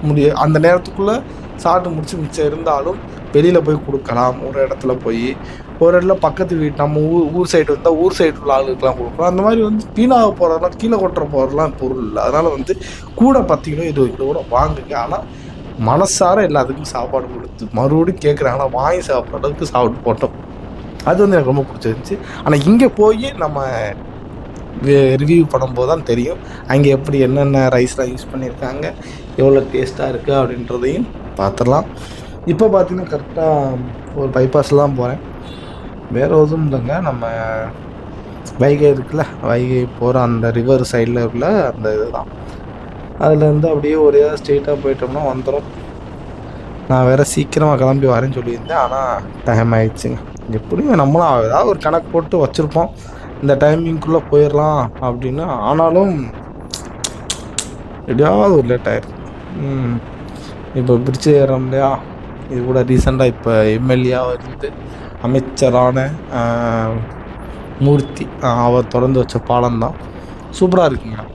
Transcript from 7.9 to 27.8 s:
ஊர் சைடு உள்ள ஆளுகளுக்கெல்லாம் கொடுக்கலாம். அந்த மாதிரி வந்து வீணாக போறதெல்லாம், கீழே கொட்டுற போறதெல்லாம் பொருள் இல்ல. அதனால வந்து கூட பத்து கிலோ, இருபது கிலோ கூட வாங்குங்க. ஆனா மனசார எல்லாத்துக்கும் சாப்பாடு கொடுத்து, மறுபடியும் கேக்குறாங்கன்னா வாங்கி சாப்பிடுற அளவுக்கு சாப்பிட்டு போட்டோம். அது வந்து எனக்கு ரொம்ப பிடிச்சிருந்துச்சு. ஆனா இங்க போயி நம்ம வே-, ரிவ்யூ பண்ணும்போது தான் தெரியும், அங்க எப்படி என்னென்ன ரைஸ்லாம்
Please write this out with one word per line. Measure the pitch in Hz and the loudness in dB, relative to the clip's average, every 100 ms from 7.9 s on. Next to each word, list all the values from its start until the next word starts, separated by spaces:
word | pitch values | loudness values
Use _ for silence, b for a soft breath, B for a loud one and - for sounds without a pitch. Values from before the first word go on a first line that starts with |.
ஊர் | 160 180 180 | 4 2 4
சைடு | 160 151 | 0 2
உள்ள | 143 | 0
ஆளுகளுக்கெல்லாம் | 135 135 123 131 127 | 2 2 0 0 -2
கொடுக்கலாம். | 120 117 175 | -6 -2 0
அந்த | 180 | 2
மாதிரி | 202 226 | 2 2
வந்து | 214 214 - | 2 0 -4
வீணாக | - 247 254 220 | 0 4 6 4
போறதெல்லாம், | 190 175 160 175 - | 2 2 2 -2 -2
கீழே | 220 220 | 0 2
கொட்டுற | 185 160 147 | 2 0 -2
போறதெல்லாம் | 147 131 143 156 - | 0 0 2 -2 -2
பொருள் | 127 131 | -4 -4
இல்ல. | 110 107 | -4 -2
அதனால | 107 143 165 | 0 2 2
வந்து | 139 131 190 B B B | 0 -4 -6 B B B
கூட | - 240 269 | 2 4 6
பத்து | 208 120 - | 4 0 0
கிலோ, | 151 165 | -4 -2
இருபது | 143 127 | 2 0
கிலோ | 117 135 | 0 -2
கூட | 139 107 | -2 0
வாங்குங்க. | 120 151 151 - | 0 2 -2 -6
ஆனா | 143 117 170 - B B B - - | -6 -4 -4 -8 B B B -14 -4
மனசார | 110 139 196 - 180 196 190 | 2 4 2 4 4 4 4
எல்லாத்துக்கும் | 147 127 135 151 | 2 0 -2 -6
சாப்பாடு | 127 117 135 123 | -6 -4 -4 -4
கொடுத்து, | 123 123 - 107 | -10 -12 -12 -6
மறுபடியும் | 107 131 156 165 175 | 0 2 2 2 0
கேக்குறாங்கன்னா | 147 147 139 127 135 | 0 2 0 0 -2
வாங்கி | 127 143 180 | 0 0 0
சாப்பிடுற | - 135 117 - | 0 -2 -2 -4
அளவுக்கு | 139 143 156 | -4 -4 -4
சாப்பிட்டு | 127 120 - | 0 0 0
போட்டோம். | - 110 135 - - - - - - - | -2 0 -2 -6 -16 -14 -14 -14 -14 -6
அது | - 180 | 0 4
வந்து | 202 185 | 4 4
எனக்கு | 131 | 4
ரொம்ப | 139 | 2
பிடிச்சிருந்துச்சு. | 135 110 117 110 - 196 B B | 0 -4 -4 -4 -4 -8 B B
ஆனா | - 147 | 0 2
இங்க | 143 226 254 | 6 6 6
போயி | - 214 226 269 - | 6 4 4 -2 -4
நம்ம | 156 147 135 120 107 98 - - - - - - - - | -4 -4 -4 -4 -4 -6 -12 -16 -14 -14 -14 -14 -12 -4
வே-, | 135 139 135 131 | 4 6 6 4
ரிவ்யூ | 147 170 156 | 4 4 4
பண்ணும்போது | 131 131 123 127 | 2 -2 -2 0
தான் | 165 - | 0 0
தெரியும், | 117 123 175 B B - | 0 0 -4 B B 0
அங்க | 135 143 | 4 6
எப்படி | 135 151 143 | 4 2 2
என்னென்ன | 127 139 143 139 131 | 4 4 2 4 4
ரைஸ்லாம் | 127 | 4